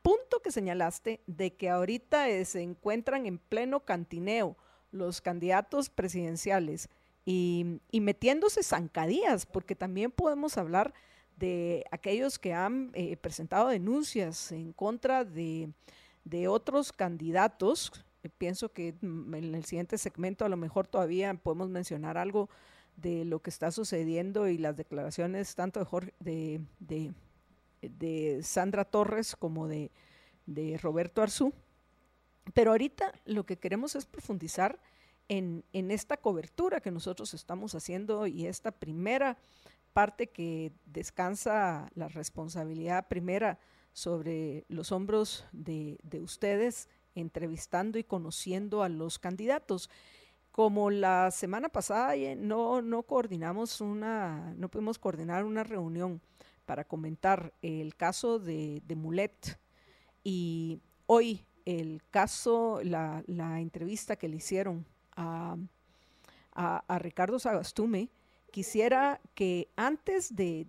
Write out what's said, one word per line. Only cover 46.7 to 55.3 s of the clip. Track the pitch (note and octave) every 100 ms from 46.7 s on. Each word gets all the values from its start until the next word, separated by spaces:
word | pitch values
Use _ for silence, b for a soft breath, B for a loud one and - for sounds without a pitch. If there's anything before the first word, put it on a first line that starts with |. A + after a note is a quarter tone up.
| - - b b
entrevistando | F3+ E3 - E3 D#3+ - F3 G#3 A3
y |
conociendo | A3 F#3+ D#3+ - F#3 F#3 G#3 G#3
a | F#3+
los | D#3+ E3 -
candidatos. | F3+ F#3 A3 D4 - F#3 - B B B B B _
Como | - A3 G#3 G3+
la | G3+ F#3+ F#3 F#3
semana | - F3+ G#3 D#4+
pasada, | G#3+ F#3 G#3 C4
eh, | C#4+ C4+ C4+
no, | G#3 A3 A#3 B3
no | A#3 A#3
coordinamos | A#3 C4 A3+ F3 E3 G3 A3+ -
una, | G#3 G#3+ G#3+ A3 F#3 D#3 E3 E3+
no | F#3
pudimos | - G#3+ A#3
coordinar | G3 D#3+ E3